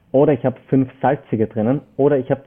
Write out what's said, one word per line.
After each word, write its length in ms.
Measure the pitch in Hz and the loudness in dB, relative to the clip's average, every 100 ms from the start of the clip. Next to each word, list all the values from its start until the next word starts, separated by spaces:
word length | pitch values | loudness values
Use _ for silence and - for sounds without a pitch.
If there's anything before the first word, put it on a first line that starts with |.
| _ | _
oder 220 | 131 147 | 0 2
ich 120 | 139 131 | 0 -2
hab 120 | 123 - | -6 -2
fünf 220 | 135 127 - | -2 -2 -2
salzige 460 | 127 139 - 113 110 | -2 -2 -4 -4 -4
drinnen, 340 | 113 107 143 - - | -2 -2 -2 -6 -2
oder 200 | 143 143 | 0 0
ich 120 | 127 | -2
hab 120 | 113 | -6